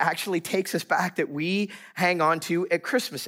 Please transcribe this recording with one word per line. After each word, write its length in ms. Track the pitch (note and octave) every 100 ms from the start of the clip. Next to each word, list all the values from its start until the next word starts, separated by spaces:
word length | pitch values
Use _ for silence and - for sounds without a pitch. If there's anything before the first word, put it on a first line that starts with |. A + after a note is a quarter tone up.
actually 400 | D#3+ E3 G3+ E3+
takes 340 | - F#3+ F#3 E3+
us 80 |
back 320 | - E3 F3+ -
that 140 | D3+
we 420 | C#3+ E3+ G3 G3+ - -
hang 260 | - F3+ F3+
on 220 | D#3 D#3+
to 260 | - E3+ F#3
at 140 | E3+
Christmas 420 | - B3+ - C#3+